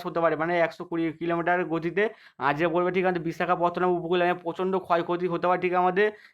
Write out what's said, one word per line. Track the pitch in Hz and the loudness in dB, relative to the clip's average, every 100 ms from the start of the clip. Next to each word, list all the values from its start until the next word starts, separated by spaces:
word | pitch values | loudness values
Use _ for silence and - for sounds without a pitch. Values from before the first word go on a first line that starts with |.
হতে | 180 165 | -2 0
পারে, | 165 151 | 0 0
মানে | 165 175 | 0 0
একশো | 165 - | 0 -4
কুড়ি | 170 170 165 151 | -6 -4 -4 -4
কিলোমিটার | 170 170 170 180 | -2 0 0 0
গতিতে | 160 160 170 165 214 - - - | 0 -2 -2 -2 -2 -4 -20 -4
আজকে | 135 147 170 | -2 2 2
পড়বে | 170 180 | 2 0
ঠিক | 180 | 0
আমাদের | 185 175 | 0 0
বিশাখাপত্তনম | 165 165 175 170 175 175 180 | -4 -4 -2 0 0 2 0
উপকূলে। | 175 165 180 | 0 0 2
মানে | 175 175 | 2 2
প্রচণ্ড | 170 165 185 190 | -2 -2 -2 -2
ক্ষয়ক্ষতি | 185 170 170 175 175 | 0 0 0 -2 -2
হতে | 170 180 | 0 0
পারে | 180 | 2
ঠিক | 180 | 2
আমাদের | 180 180 180 214 208 - | 2 2 2 0 -2 -16